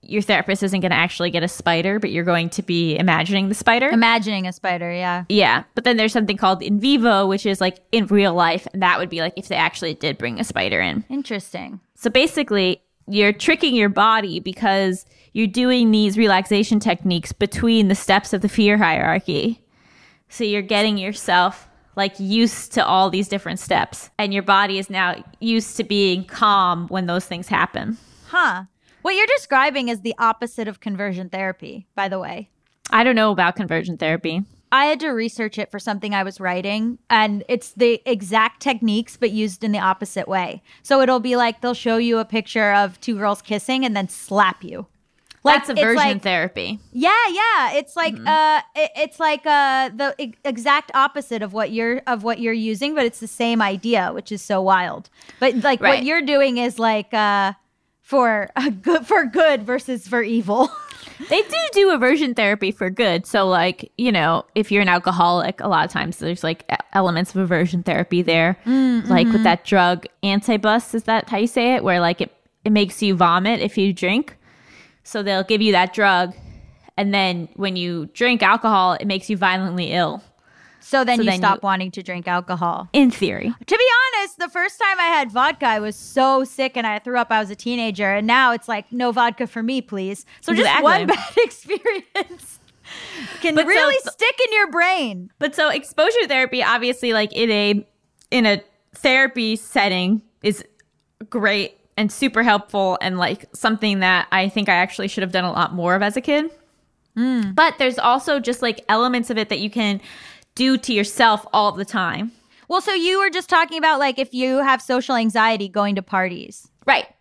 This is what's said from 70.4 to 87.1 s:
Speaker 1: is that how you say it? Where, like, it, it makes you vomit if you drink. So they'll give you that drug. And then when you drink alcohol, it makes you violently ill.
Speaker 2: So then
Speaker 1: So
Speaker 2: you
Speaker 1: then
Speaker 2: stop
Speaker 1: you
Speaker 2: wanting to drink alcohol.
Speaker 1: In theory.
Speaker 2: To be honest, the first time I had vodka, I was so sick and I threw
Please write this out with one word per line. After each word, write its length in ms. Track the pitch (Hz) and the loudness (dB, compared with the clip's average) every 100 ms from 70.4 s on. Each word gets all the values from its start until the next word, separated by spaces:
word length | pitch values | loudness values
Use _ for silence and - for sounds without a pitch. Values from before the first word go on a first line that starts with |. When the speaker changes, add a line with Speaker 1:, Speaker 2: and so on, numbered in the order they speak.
| 202 214 214 220 - | 0 0 2 0 0
Speaker 1:
is 100 | 226 | -6
that 260 | 220 220 - | -2 -2 0
how 80 | 233 | -2
you 100 | 247 | 0
say 280 | - 240 254 | 0 0 0
it? 80 | |
Where, 160 | 190 175 | 2 2
like, 220 | 170 175 | 0 -2
it, 120 | - _ _ _ | -6 _ _ _
it 80 | 214 | 0
makes 300 | 214 202 - | 2 2 0
you 140 | 208 185 | 0 2
vomit 440 | 175 175 196 226 | 4 2 0 -2
if 180 | - 208 | -2 0
you 140 | 196 | 0
drink. 460 | 180 180 214 302 - _ _ _ - - _ | 0 -2 -2 -4 -12 _ _ _ -20 -20 _
So 180 | - 220 | -10 -6
they'll 220 | 202 190 | -2 -2
give 180 | 190 220 | 0 2
you 120 | 214 | 4
that 200 | 185 185 | 4 2
drug. 420 | 202 202 180 180 185 - - - _ - - | 2 2 4 0 -6 -20 -20 -20 _ -12 -4
And 180 | 202 | -2
then 360 | 202 190 175 165 - | 0 0 -2 -8 -6
when 200 | 196 185 | -6 -4
you 300 | 175 170 151 | -4 -6 -8
drink 280 | - 240 240 | -2 0 2
alcohol, 520 | 190 226 226 208 185 | 2 2 2 2 2
it 120 | 175 202 | 0 -2
makes 240 | 190 - | -6 -4
you 60 | 208 | -2
violently 560 | 190 185 190 180 175 | 0 0 -2 -4 -4
ill. 320 | 175 165 151 - _ _ _ - _ | -2 -2 -4 -14 _ _ _ -20 _
Speaker 2:
So 220 | - 269 | -2 0
then 140 | 240 240 | 2 2
Speaker 1:
So 60 | |
Speaker 2:
you 80 | 214 | 0
Speaker 1:
then 80 | 185 | 2
Speaker 2:
stop 180 | 196 196 | 0 0
Speaker 1:
you 20 | |
Speaker 2:
wanting 280 | 196 190 185 | 0 -2 -4
to 120 | 190 | -10
drink 240 | 185 180 175 | -10 -10 -4
alcohol. 600 | 180 175 175 175 - 180 | -4 -4 -4 -4 -4 -2
Speaker 1:
In 180 | 277 262 | 4 4
theory. 380 | - 185 - - | 2 -2 -2 -6
Speaker 2:
To 280 | 240 - 440 | -8 -2 2
be 80 | 508 480 523 480 | 4 4 2 -2
honest, 240 | 392 - | -6 -8
the 100 | 349 | -8
first 300 | 370 370 - | -4 -6 -2
time 180 | 415 381 | -2 0
I 40 | |
had 260 | 339 330 262 | 0 0 -2
vodka, 380 | 214 277 320 254 | 0 -2 0 -2
I 120 | 214 | -2
was 160 | 214 208 | -4 -10
so 480 | - - 262 269 | -6 0 2 2
sick 340 | 262 - 262 254 | 0 -4 -4 -2
and 100 | 226 | -4
I 120 | 214 | -4
threw 180 | 247 | -4